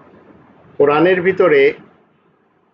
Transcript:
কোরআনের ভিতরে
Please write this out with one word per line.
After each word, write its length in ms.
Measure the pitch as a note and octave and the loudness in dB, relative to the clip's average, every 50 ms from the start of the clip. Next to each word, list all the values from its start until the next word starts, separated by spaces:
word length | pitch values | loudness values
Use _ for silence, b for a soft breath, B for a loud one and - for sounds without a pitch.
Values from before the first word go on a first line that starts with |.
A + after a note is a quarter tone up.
| - - - - _ - - - - _ _ _ _ - - - | -20 -20 -20 -20 _ -20 -20 -20 -20 _ _ _ _ -14 -6 -4
কোরআনের 440 | C#3+ C#3 D3 D3+ D#3+ F3+ F#3+ F#3 | -2 -2 0 0 0 0 0 -2
ভিতরে 520 | E3+ F#3 F#3 - G3 F3 D3+ C#3 C3+ C#3+ D#3 - - - _ _ _ _ _ _ _ _ _ _ _ _ _ _ _ _ | -2 -4 -2 0 0 0 2 2 0 0 -2 -4 -14 -20 _ _ _ _ _ _ _ _ _ _ _ _ _ _ _ _